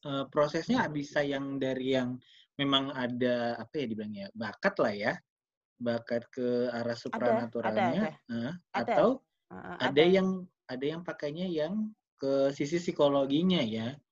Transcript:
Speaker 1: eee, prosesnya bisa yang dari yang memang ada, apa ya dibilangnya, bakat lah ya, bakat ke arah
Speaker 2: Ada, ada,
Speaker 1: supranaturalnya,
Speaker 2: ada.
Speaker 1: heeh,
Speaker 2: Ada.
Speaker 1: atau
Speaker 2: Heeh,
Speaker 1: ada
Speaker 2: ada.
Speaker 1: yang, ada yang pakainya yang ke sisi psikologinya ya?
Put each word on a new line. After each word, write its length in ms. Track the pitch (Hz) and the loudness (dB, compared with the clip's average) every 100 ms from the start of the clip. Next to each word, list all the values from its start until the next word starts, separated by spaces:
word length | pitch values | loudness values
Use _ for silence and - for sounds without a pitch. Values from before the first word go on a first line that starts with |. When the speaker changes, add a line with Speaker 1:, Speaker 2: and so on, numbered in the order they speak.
| 147 | -4
Speaker 1:
eee, 160 | 139 131 | -4 -2
prosesnya 560 | 151 147 165 165 254 170 | 2 2 0 0 0 2
bisa 320 | 151 139 151 143 | -2 -2 0 0
yang 260 | 135 139 139 | -2 -4 -2
dari 320 | 131 131 127 131 | -2 -2 0 2
yang 180 | 123 127 _ - _ - | 0 -4 _ -20 _ -4
memang 260 | 139 135 135 135 | 0 2 0 -4
ada, 640 | 123 123 123 120 117 113 | -4 0 0 2 -2 -4
apa 140 | 110 160 | -6 -6
ya 40 | 123 | -4
dibilangnya, 360 | 107 107 101 98 107 | -6 -8 -10 -12 -8
bakat 360 | 110 - 196 - | -8 -2 -2 2
lah 100 | 127 104 | 0 0
ya, 180 | 110 170 _ _ _ _ _ _ | -2 -4 _ _ _ _ _ _
bakat 440 | 120 117 117 120 113 - | -4 -4 -2 -6 -4 -6
ke 120 | 123 123 123 | -2 0 0
arah 240 | 117 117 117 131 113 | -2 -4 -6 -6 -2
Speaker 2:
Ada, 200 | 123 113 120 117 - | 2 2 0 -4 -2
ada, 140 | 156 185 | 0 0
Speaker 1:
supranaturalnya, 160 | 165 | 0
Speaker 2:
ada. 80 | 214 - _ | -2 -6 _
Speaker 1:
heeh, 220 | 117 120 180 _ 196 | -6 -6 -8 _ -4
Speaker 2:
Ada. 200 | - 202 | 0 4
Speaker 1:
atau 120 | 196 269 _ _ _ | 4 2 _ _ _
Speaker 2:
Heeh, 260 | - - 180 | -16 -12 -4
Speaker 1:
ada 240 | - 139 | 0 6
Speaker 2:
ada. 20 | 170 | 8
Speaker 1:
yang, 240 | 190 190 185 180 _ - | 6 4 -2 -6 _ -10
ada 160 | 127 139 | -4 -4
yang 80 | 165 175 | -4 -8
pakainya 400 | 151 147 156 180 | -6 -6 -4 -4
yang 440 | 160 151 214 214 - _ _ | -2 -2 -2 -4 -8 _ _
ke 300 | 135 135 139 139 | 0 4 2 2
sisi 200 | 147 170 | -2 0
psikologinya 760 | 175 170 143 139 135 143 180 175 120 | -2 4 4 4 2 2 4 2 2
ya? 320 | 110 113 147 _ | -2 -4 -8 _